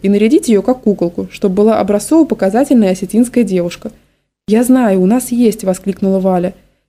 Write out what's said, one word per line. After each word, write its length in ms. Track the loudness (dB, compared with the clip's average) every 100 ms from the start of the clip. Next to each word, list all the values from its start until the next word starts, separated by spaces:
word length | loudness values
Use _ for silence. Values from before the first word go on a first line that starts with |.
и 80 | 0
нарядить 400 | 2 2 2 2
ее 140 | 0
как 180 | 2 -2
куколку, 480 | -2 -2 -4 -4 -12
чтобы 260 | -4 -4 2
была 240 | 2 2
образцово-показательная 1120 | 0 -2 0 0 2 0 -2 0 2 2 2
осетинская 520 | 0 -2 -2 0 0
девушка». 480 | 0 -2 -4 -8 -16 -18 _ _ _ _ -2
«Я 160 | 0
знаю, 360 | 4 2 2 2
у 60 | 2
нас 240 | 0 -2
есть!» 340 | 0 0 0
воскликнула 540 | -4 -4 -6 -4 -2 0
Валя. 360 | 0 -2 -4 -8 _ _